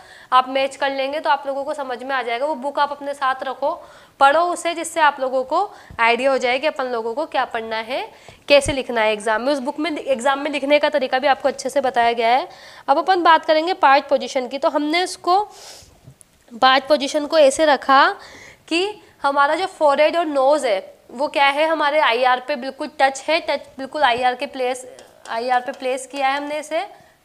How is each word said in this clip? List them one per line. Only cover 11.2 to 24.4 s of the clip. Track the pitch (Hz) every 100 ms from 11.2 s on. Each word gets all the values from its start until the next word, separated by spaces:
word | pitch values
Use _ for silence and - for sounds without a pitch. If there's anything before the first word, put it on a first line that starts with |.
| 277
आपको | 254 277
अच्छे | - 262
से | 285
बताया | 262 247 233
गया | 233 226
है। | 254 359 - - - -
अब | 285
अपन | 339 381
बात | 330 320
करेंगे | 320 311 330
पार्ट | 370 294 277 294
पोजीशन | 269 240 269 247
की। | 262
तो | 320
हमने | 285 294 339
उसको, | 359 - 349 370 415 - - - - _ - - _ _ _
पार्ट | 233 262 262 277
पोजीशन | 302 277 302 294
को | 320
ऐसे | 269 294 311
रखा | 254 - 269 330 403 - - - - -
कि | 330 403 415 - _
हमारा | 277 285 285
जो | 320 370
फॉरहेड | - 302 277 311 339
और | 330
नोज | 277 262 302 254
है, | 190 - - -
वो | 240 285
क्या | 302 277
है, | 277 320
हमारे | 320 294 302
आईआर | 269 233 254 254 254
पे | 294
बिल्कुल | 269 262 302 -
टच | 269 269 -
है, | 330
टच | 330 285 - -
बिल्कुल | 262 302
आईआर | 269 240 254
के | 247